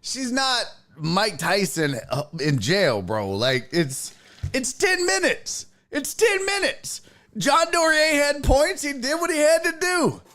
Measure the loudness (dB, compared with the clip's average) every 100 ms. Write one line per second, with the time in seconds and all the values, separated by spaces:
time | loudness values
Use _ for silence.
0 | -10 -8 -4 -2 0 -2 -4 -12 _ -10
1 | -2 2 0 0 -2 0 0 0 -2 -2
2 | -4 -6 -4 -4 0 0 0 2 2 2
3 | -2 -2 -2 0 0 0 -2 -2 -2 -4
4 | -12 -14 -20 -12 -6 -4 -6 -2 0 0
5 | 0 2 0 -2 -6 -12 -12 _ _ -8
6 | -6 0 2 2 -2 -2 -2 -4 -10 -14
7 | -14 -20 _ -4 2 2 2 2 4 4
8 | 4 2 2 0 4 4 4 0 -6 -6
9 | -4 -2 0 2 4 4 2 -2 0 2
10 | 0 -2 -16